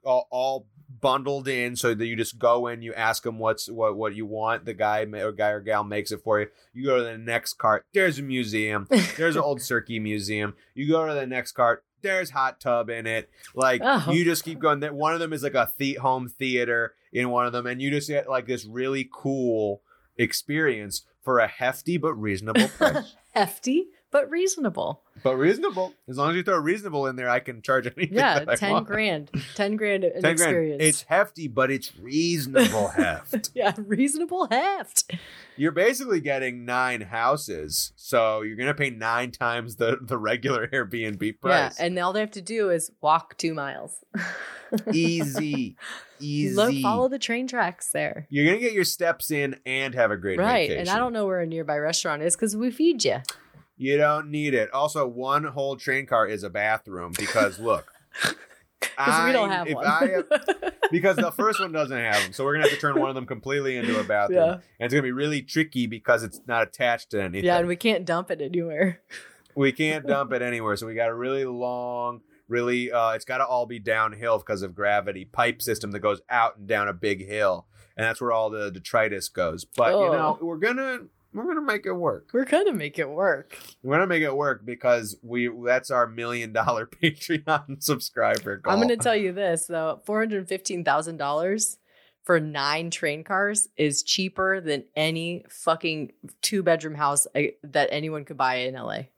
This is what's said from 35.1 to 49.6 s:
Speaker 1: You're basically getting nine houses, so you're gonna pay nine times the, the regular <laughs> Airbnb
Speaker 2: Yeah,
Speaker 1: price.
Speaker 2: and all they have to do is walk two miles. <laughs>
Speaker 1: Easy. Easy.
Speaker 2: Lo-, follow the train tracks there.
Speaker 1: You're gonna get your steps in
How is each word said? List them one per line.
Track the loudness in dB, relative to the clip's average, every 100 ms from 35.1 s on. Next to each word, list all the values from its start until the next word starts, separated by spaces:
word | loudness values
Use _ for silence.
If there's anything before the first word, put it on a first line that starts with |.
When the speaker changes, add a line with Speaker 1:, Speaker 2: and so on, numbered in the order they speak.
| -10 -12 -20 -20 -2
Speaker 1:
You're | 0
basically | 4 2 2 0 0
getting | 0 -2 -2 -6
nine | -2 0 2 0
houses, | -4 0 2 2 -2 -8 -4 -4 -4 _
so | 0 2 2 0
you're | -4 -4
gonna | -2
pay | 0 -2
nine | -2 -2 0 -2
times | -4 -2 -2 -6 -2
the, | 0 0
the | -4 -4
regular | -2 -2 0 -2 0
<laughs> |
Airbnb | -2 -2 -4 -4 -4
Speaker 2:
Yeah, | -6 -4
Speaker 1:
price. | 2 2 2 -2
Speaker 2:
and | -4 0
all | -2
they | -2
have | -4
to | -8
do | -8 -2 0
is | 0 -2 _
walk | 2 2 0 -6
two | -4
miles. | -4 -8 -8 -12 -16 _ -8
<laughs> | -8 -8 -12 -16 -6 -4 0
Speaker 1:
Easy. | 2 2 2 -2 -2 -2 -2 -4 -8 -14 -14 -18 -12
Easy. | -6 -2 0 2
Speaker 2:
Lo-, | 2 2
follow | 0 2 0
the | -2
train | -4 -4 -2
tracks | 0 -2 -2 -6
there. | -2 -4 -6 -4
Speaker 1:
You're | 2 4
gonna | 4
get | 2
your | 2
steps | 0 2 0 0 -2
in | -2 -2 -4